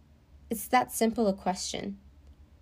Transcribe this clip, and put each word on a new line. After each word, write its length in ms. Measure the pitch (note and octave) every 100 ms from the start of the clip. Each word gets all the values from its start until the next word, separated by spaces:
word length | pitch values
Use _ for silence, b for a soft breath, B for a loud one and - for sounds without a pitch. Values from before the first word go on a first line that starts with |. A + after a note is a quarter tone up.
| - - _ - -
It's 160 | A3+ -
that 260 | B3 -
simple 360 | - A3+ A#3 G#3
a 40 |
question. 680 | G3 F#3 F#3 - - G3+ G3 - - - - - -